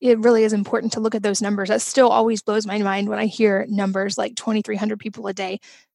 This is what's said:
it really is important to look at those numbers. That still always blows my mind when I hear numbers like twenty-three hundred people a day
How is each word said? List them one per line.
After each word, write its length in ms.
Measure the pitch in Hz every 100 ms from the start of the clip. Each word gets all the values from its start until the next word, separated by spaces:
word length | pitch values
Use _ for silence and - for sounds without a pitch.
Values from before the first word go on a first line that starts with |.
it 180 | 247 226
really 240 | 233 226
is 80 | 220
important 400 | 214 202 226 226
to 60 | 226
look 160 | 220 220
at 80 |
those 180 | 202 196
numbers. 280 | 202 202 190
That 120 | 220
still 280 | - - 247
always 320 | 220 226 214
blows 260 | - 214 214
my 120 | 208
mind 280 | 196 196 202
when 120 | 208
I 80 | 214
hear 380 | - 220 196 -
numbers 480 | 202 196 190 202 202
like 180 | 254 240
twenty-three 400 | - 214 208 208
hundred 240 | 214 214
people 260 | 220 202 202
a 60 |
day 280 | 190 190 196 - - _